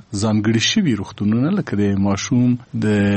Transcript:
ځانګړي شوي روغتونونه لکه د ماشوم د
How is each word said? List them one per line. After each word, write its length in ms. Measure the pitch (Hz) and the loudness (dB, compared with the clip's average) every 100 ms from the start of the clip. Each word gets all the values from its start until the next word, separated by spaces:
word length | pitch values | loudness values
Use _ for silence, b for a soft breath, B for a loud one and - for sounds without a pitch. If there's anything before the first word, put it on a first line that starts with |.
| - 101 | -8 -4
ځانګړي 380 | 110 107 107 117 - | 0 0 2 0 2
شوي 240 | - 180 104 | 0 2 0
روغتونونه 540 | 98 - 104 113 139 202 | -4 -4 0 0 0 -2
لکه 220 | - 101 | -2 0
د 140 | 101 98 98 | 0 2 0
ماشوم 480 | 98 - 123 123 120 - 117 | -2 0 2 2 0 -4 -4
د 120 | 110 104 101 | 0 2 2